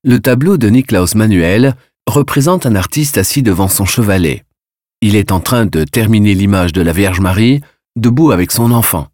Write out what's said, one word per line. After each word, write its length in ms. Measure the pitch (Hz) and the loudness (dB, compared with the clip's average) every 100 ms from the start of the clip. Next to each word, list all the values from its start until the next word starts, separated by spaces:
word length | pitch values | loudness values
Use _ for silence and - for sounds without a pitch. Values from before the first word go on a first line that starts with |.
Le 160 | 131 123 | 2 0
tableau 380 | 131 127 165 190 | 2 0 2 2
de 100 | 107 | 2
Niklaus 460 | 120 131 98 90 | 2 2 0 0
Manuel 640 | 107 110 95 82 101 135 127 _ _ - | 0 2 2 2 2 0 -2 _ _ -2
représente 580 | 107 135 147 143 180 131 | -2 0 0 0 0 0
un 80 | |
artiste 460 | 101 90 147 147 - | -2 -2 -4 -2 -2
assis 240 | 95 143 | -2 -2
devant 240 | 117 92 95 | 0 0 -2
son 180 | - 95 | -2 -2
chevalet. 600 | - 104 95 82 64 _ _ _ _ _ _ | -2 0 0 -2 -4 _ _ _ _ _ _
Il 140 | 107 104 | 0 0
est 160 | 98 | 0
en 80 | 95 | -4
train 280 | - 123 104 | -2 -2 0
de 160 | 80 | -2
terminer 500 | 78 - 110 110 104 | -4 -2 0 2 2
l'image 400 | 95 101 98 90 | 2 0 0 0
de 80 | 85 | 0
la 120 | 85 | -2
Vierge 260 | 82 98 90 | 0 -2 0
Marie, 420 | 95 92 117 143 - _ _ - | -2 0 0 0 -4 _ _ -4
debout 360 | 117 120 160 | 0 2 2
avec 200 | 92 90 | 2 -2
son 200 | - 117 | 0 0
enfant. 380 | 120 104 85 69 | 0 0 -4 -8